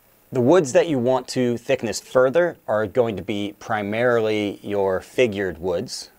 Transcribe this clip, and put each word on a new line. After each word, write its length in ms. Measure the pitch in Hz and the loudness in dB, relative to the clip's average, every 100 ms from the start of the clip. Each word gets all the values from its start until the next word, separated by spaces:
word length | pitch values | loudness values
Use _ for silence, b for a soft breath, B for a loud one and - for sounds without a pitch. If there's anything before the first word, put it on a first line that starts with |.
| _ _ _ | _ _ _
The 80 | 127 | 0
woods 320 | 123 180 139 | 4 4 4
that 160 | 170 165 | 2 2
you 100 | 135 | 0
want 300 | 120 127 - | 2 0 -2
to 300 | 131 123 117 | -2 0 -2
thickness 420 | - 110 110 - | -2 -2 -2 -6
further 560 | - 127 131 165 175 123 - | 0 4 4 4 0 -4 -4
are 200 | 107 107 | -2 0
going 300 | 127 113 95 | 0 0 -2
to 60 | |
be 320 | 92 101 101 - | -6 -4 -6 -8
primarily 1000 | - 107 101 110 123 117 110 107 101 - | -6 -4 -4 -2 0 2 0 0 -2 -6
your 400 | - 101 95 92 | -6 -2 0 -2
figured 560 | - - 123 98 95 80 | -4 0 0 0 -4 -4
woods, 500 | 92 104 127 - - | -4 -4 -6 -12 -16